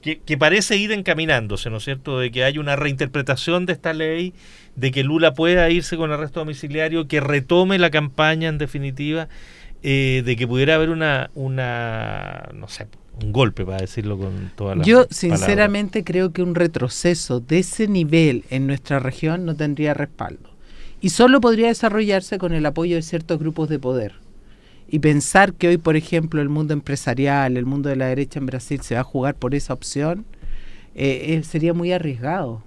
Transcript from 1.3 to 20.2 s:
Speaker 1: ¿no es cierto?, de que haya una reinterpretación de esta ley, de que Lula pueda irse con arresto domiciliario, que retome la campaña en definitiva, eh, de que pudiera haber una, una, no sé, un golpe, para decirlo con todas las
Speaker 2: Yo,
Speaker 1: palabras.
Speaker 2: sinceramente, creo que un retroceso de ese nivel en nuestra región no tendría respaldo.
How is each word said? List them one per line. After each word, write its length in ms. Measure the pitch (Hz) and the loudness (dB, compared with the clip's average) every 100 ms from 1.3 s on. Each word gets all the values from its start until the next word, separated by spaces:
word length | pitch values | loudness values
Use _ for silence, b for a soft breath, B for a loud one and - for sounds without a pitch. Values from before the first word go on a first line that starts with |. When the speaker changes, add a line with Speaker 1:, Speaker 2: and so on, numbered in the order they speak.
| 139 110 98 120 | 2 0 -6 -6
Speaker 1:
¿no 60 | 110 | -8
es 60 | |
cierto?, 340 | 120 135 135 131 | -6 -8 -4 -4
de 120 | 127 | -2
que 140 | 123 | 0
haya 160 | 127 143 | 0 0
una 160 | 147 143 | -2 0
reinterpretación 880 | 147 135 147 143 135 135 - 175 180 | 0 -2 -2 -2 -2 -2 0 0 0
de 60 | |
esta 200 | 165 165 | -4 -4
ley, 420 | 156 160 160 180 - B B B | -2 -2 -2 -4 -8 B B B
de 160 | - 131 | -4 -2
que 140 | 131 | 0
Lula 300 | 135 160 160 | 0 4 4
pueda 340 | 139 160 180 165 | 4 4 6 6
irse 260 | 175 - 165 | 4 0 -4
con 160 | 160 | -2
arresto 280 | 147 151 151 | -2 -4 -6
domiciliario, 680 | 156 143 147 147 160 165 156 | -8 -8 -6 -2 -2 -2 0
que 120 | 151 | -2
retome 580 | 139 143 131 175 185 190 | 0 -2 2 4 4 4
la 120 | 170 | 4
campaña 580 | 151 147 - 156 160 160 | 2 0 0 2 2 -2
en 100 | 151 | -2
definitiva, 720 | 147 147 139 135 147 156 156 B B B B - | -4 -4 -6 -6 -4 -4 -6 B B B B -10
eh, 400 | - 135 135 131 | -2 0 2 0
de 120 | 123 120 | 0 0
que 100 | 120 | 0
pudiera 280 | 123 139 | 2 4
haber 160 | 160 160 | 4 2
una, 400 | 165 156 139 - | 0 0 0 -4
una, 1120 | - 131 131 127 120 117 110 110 101 - 50 - | -6 -4 -4 -4 -4 -4 -4 -6 -8 -8 -12 -14
no 140 | - - | -14 -14
sé, 180 | - 107 - - - | -14 -16 -18 -18 -8
un 100 | 107 | -2
golpe, 320 | 107 123 - | 2 2 2
para 140 | 92 95 | -6 -4
decirlo 400 | 95 - 104 101 | -6 -6 -6 -4
con 320 | 95 95 95 - | -6 -6 -10 -8
todas 200 | 101 95 | -4 0
las 100 | 160 | 6
Speaker 2:
Yo, 100 | 240 | 6
Speaker 1:
palabras. 180 | 247 - | 6 0
Speaker 2:
sinceramente, 880 | 180 160 190 202 208 202 202 220 | 0 2 2 4 2 2 -2 -4
creo 280 | 175 180 185 | -2 0 0
que 100 | 165 | 0
un 120 | 180 | -2
retroceso 840 | 170 170 - 123 - 175 170 - 123 | 2 2 0 -4 0 0 0 -2 -4
de 200 | 120 165 | 0 0
ese 260 | 190 - 220 | 0 0 0
nivel 560 | 196 156 160 160 120 - | 2 4 6 6 2 -2
en 160 | 131 135 | -2 0
nuestra 320 | 139 - 139 | -2 -2 -2
región 460 | 131 131 160 170 175 | -2 -4 -2 -2 -4
no 80 | |
tendría 400 | 151 151 143 151 | -2 -2 0 0
respaldo. 560 | 143 143 - | 0 -4 -6